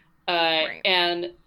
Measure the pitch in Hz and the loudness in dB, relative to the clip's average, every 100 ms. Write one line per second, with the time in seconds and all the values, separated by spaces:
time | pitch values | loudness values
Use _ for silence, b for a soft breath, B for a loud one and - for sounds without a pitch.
0 | b b - 175 165 160 156 - 202 180 | b b -4 0 2 0 -2 -2 0 2
1 | 175 175 175 - | 2 -2 -6 -10